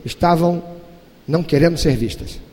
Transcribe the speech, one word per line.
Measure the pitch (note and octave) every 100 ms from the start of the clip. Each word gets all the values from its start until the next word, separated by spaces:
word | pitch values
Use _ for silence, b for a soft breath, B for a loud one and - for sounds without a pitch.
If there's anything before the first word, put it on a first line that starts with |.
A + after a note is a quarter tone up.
estavam | - - F3 E3+ E3+ F3 - - - - - _ -
não | D#3
querendo | F3 C#3+ D#3+ D#3+
ser | D#3 B2+
vistas. | A2+ - - - -